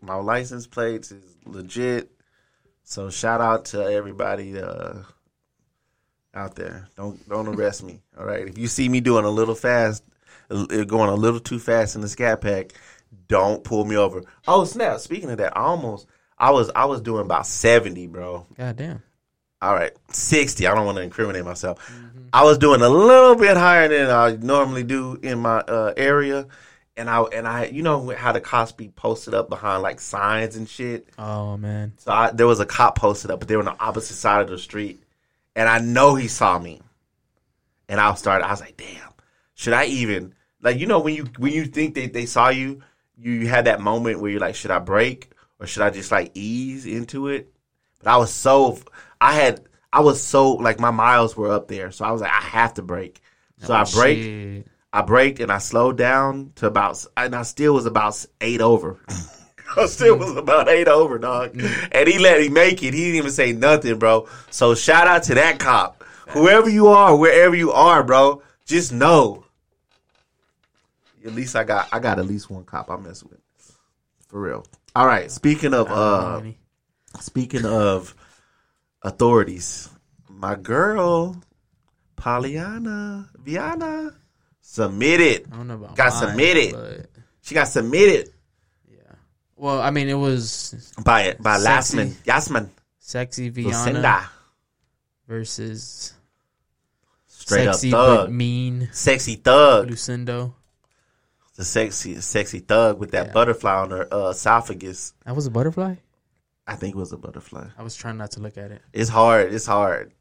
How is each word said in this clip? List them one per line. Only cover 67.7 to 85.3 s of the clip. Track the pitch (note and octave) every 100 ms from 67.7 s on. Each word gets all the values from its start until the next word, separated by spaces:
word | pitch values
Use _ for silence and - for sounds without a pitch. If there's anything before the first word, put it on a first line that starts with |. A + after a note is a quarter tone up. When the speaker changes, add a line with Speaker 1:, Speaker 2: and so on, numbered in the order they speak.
Speaker 1:
are, | - D#3+ E3
bro, | B2+ C3 C#3 C#3+ _ _ -
just | E3 C#3+
know. | A#2+ C#3+ E3 A#2+ G2 _ _ _ _ _ _ _ _ _ _ _ _ _ _ _ _ _ _ A2
At |
least | A2 B2+ A#2
I |
got, | A2 G#2 F#2+
I | A#2
got | A#2+ F#2+
at | F#2
least | G2+ -
one | F#2+
cop | F2 D#2 -
I | F#2
mess | F#2+ F#2
with. | - _ _ _ _ _ _ _ _ _ _
For | G2+
real. | F#2+ A#1+ - _ _
All | B2 C3
right. | A2 F2
Speaking | - D3 D3+ D3+
of, | C3 A2
Speaker 2:
I |
don't | -
know | G#2+ G2+ F2+ E2+
Speaker 1:
uh, |
Speaker 2:
any. | A2 A2+ _ _ _ _ _ -
Speaker 1:
speaking | - - B2 C3
of | A2+ A2 G#2 F#2+ F#2 _ _ _ _ _ _ _ _ _
authorities, | G2+ - A#2+ A#2 G2+ F2+ - - - _ _ _ _
my | F#2+ G2
girl, | G2+ F#2+ B2 F#3+ G#3+ F3 E3+ F3 F3+ _ _ _ _ _ _ _ -
Pollyanna, | - A#2+ B2+ D3 F3+ A3 A3+ G#3 G#3 G3+ G3 -
Viana, | - E3 D4+ E4+ D#4+ D#4 D#4 - _ _ _ _
submitted. | _ - G#2 G2 C3+ E3+ E3